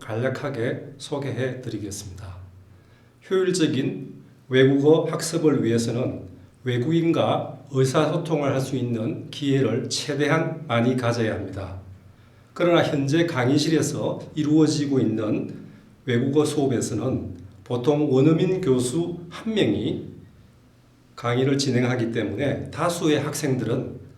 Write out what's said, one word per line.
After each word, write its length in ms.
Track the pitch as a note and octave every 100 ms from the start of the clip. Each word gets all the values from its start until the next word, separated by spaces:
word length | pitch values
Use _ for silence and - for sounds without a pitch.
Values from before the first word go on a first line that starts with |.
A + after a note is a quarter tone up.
간략하게 920 | - A2 B2+ B2 D3 A#2 G2+ - - -
소개해 640 | - C#3+ D3+ A#2+ C3 -
드리겠습니다. 640 | B2 A2 G2+ F#2+ - - - - - - - - - - - _ -
효율적인 840 | F#3+ F#3 E3 D3+ A#2+ E3 - - - - - -
외국어 540 | C3 C3 C#3 D3 D#3+ D#3+
학습을 540 | - - E3 D#3 B2+
위해서는 600 | A2 A#2 C3 A#2 - - - - - -
외국인과 960 | B2+ A#2+ C3 E3 E3 C#3+ A2 C#3+ - - -
의사소통을 840 | C3 C3 D#3+ D3+ E3+ - D#3 C#3
할 80 | -
수 160 | - C3+
있는 540 | A#2+ A2+ A2+ F3 -
기회를 580 | - C#3+ C3+ A2+ A#2 B2
최대한 760 | - - C#3 C#3+ D#3+ - - -
많이 260 | A#2 B2 B2
가져야 380 | A#2 A#2 A2 F#2+
합니다. 420 | F#2 G2 F2+ F#2 - - - - - - -
그러나 300 | - F3 E3
현재 420 | - D3 C3+ D#3+
강의실에서 960 | E3 C3 B2 D3 D#3+ D#3 - A2+ C3+ F3+ -
이루어지고 680 | D#3 D3 D#3 D3+ D3+ C#3 C3
있는 540 | A2 A2 G#2+ C#3 - - - - - -
외국어 400 | - A#2+ C#3 D3
수업에서는 960 | D3 - C3+ A#2 - A2 B2+ A2 - - - -
보통 480 | - C#3+ D3+ D3 D3
원어민 480 | B2+ D3+ E3 F3+ F#3
교수 600 | C3 B2+ B2 E3 F3 - -
한 240 | - A3+
명이 520 | G#3+ C3 G2 C3 - - - - - - - - _ _ _ _
강의를 440 | - A#2+ A#2+ C3+ C#3
진행하기 540 | C3 B2 B2 B2 A2+
때문에 580 | A2+ G2+ G2+ C#3+ C#3 -
다수의 500 | - E3+ E3+ D#3 C#3+
학생들은 800 | D3 - D3 B2 A2 - - - -